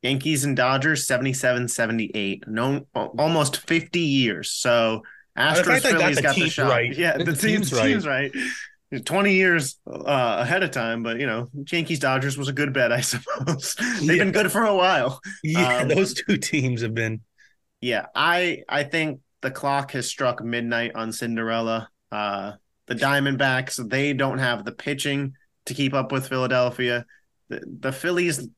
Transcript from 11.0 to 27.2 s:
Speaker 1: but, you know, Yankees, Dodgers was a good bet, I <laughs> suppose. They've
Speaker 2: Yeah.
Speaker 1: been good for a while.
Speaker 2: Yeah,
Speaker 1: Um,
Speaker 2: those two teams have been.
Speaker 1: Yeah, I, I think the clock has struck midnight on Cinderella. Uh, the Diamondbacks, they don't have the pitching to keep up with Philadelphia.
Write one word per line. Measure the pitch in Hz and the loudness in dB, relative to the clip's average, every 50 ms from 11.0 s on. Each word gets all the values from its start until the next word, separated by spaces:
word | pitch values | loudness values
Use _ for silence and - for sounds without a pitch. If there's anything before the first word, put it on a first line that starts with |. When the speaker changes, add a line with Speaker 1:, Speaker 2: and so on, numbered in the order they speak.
| 117 | -2
Speaker 1:
but, | 117 113 117 | -4 -2 -2
you | 139 | -2
know, | 131 110 113 120 117 127 139 143 - | -2 -2 -2 -4 -6 -8 -12 -8 -4
Yankees, | - 170 160 - 170 143 | -2 -2 -2 -2 -2 0
Dodgers | 135 135 131 131 131 143 135 143 | 0 2 2 2 0 -2 -4 -4
was | 139 135 | -4 -4
a | 135 | -2
good | 135 147 135 131 | -2 -2 0 2
bet, | 135 123 117 117 | 2 2 2 2
I | 123 | 0
<laughs> | |
suppose. | 127 - - 127 - - 571 - 135 143 165 135 - - - - 214 247 240 208 | 0 -2 -2 -4 -4 -6 -6 -4 -2 -2 -2 -2 -2 -8 -4 -2 -2 -2 -2 0
They've | 156 151 165 180 | 2 2 4 4
Speaker 2:
Yeah. | 196 | 4
Speaker 1:
been | 190 - | 2 2
good | 208 214 185 - | 2 2 2 2
for | 202 233 | 2 2
a | 214 202 | 2 4
while. | 190 180 185 185 151 123 131 135 - _ - - - - | 4 4 4 4 2 2 0 -4 -6 _ -16 -16 -8 -4
Speaker 2:
Yeah, | 156 156 170 180 - - 123 | -2 2 2 2 2 2 2
Speaker 1:
Um, | 131 131 | 2 2
Speaker 2:
those | 151 190 196 196 - | 2 2 2 0 0
two | - - - 202 | -6 0 0 0
teams | - - - - 156 127 131 123 113 117 | 0 0 -2 0 0 0 0 0 -2 -2
have | 113 110 | -4 -2
been. | 113 113 110 110 110 - _ _ _ - _ _ _ _ _ _ _ | -2 -2 -2 -4 -6 -10 _ _ _ -20 _ _ _ _ _ _ _
Speaker 1:
Yeah, | - 123 117 104 - - _ | -4 -2 -2 -2 -2 -4 _
I, | - 143 165 175 175 180 175 156 - - - | 0 2 2 2 2 2 0 -2 -4 -6 -4
I | - 143 147 | -2 -2 -2
think | 139 - 165 160 156 139 135 _ _ _ _ - | 0 -2 -2 -2 -2 -4 -8 _ _ _ _ -8
the | 135 | -8
clock | 131 - - 139 139 139 139 135 - | -6 -4 -2 0 0 0 -2 -2 -6
has | 135 117 - | -6 -6 -6
struck | - - 139 123 117 - 107 | -4 0 0 0 0 -2 -4
midnight | 117 120 120 120 117 117 117 117 117 - | -4 -4 -4 -2 0 0 0 -2 -2 -4
on | 113 113 113 110 | -6 -6 -6 -6
Cinderella. | - 120 117 117 113 113 113 113 113 117 113 113 113 113 - _ _ _ _ 107 | -6 -4 -4 -2 -2 -2 0 0 0 0 0 -2 -2 -4 -8 _ _ _ _ -6
Uh, | 107 104 104 101 101 98 104 104 - _ _ _ _ _ | -4 -4 -2 -4 -4 -6 -8 -10 -14 _ _ _ _ _
the | - 123 | -8 -4
Diamondbacks, | 113 139 139 139 143 139 139 135 120 139 131 131 127 127 127 - - 120 107 | 0 2 2 2 2 2 0 0 2 2 2 2 0 -2 -4 -6 -8 -6 -2
they | 127 135 143 147 143 | 0 0 0 0 0
don't | 131 139 135 - 131 | 0 0 0 0 0
have | 135 123 120 107 101 | 0 0 -2 -2 -4
the | 117 117 | -10 -10
pitching | - - 143 143 139 - 147 139 139 143 135 135 _ _ _ _ _ _ | -8 -6 -6 -4 -4 -2 -2 -2 -2 -2 -4 -6 _ _ _ _ _ _
to | - 135 | -10 -4
keep | - 139 135 135 | -2 0 0 2
up | 139 123 131 139 | 0 0 0 -2
with | 135 131 - | -2 -2 -2
Philadelphia. | 135 131 127 127 131 127 123 123 120 - 127 123 120 120 120 _ - _ | -2 0 0 2 4 4 4 2 2 0 0 0 0 -2 -4 _ -20 _